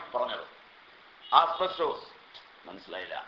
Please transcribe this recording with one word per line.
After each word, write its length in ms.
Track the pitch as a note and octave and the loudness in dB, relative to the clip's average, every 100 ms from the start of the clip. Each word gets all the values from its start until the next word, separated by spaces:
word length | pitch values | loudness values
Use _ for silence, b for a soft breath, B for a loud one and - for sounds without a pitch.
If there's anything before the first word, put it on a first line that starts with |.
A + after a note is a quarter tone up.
| - | -4
പറഞ്ഞത്. 320 | A#2+ B2 A2 - - - - - - - - - | -2 -2 -4 -10 -18 -20 -20 -20 -20 -20 -20 4
ആസ്ബസ്റ്റോസ്, 760 | C#3 E3 - F#3 F3 D3 - - - - - - - F2 | 6 6 2 -2 0 -2 -2 -10 -20 -20 -20 -20 -20 -16
മനസ്സിലായില്ല. 480 | F2+ F2 F2+ F2 D#2 | -16 -12 -10 -8 -10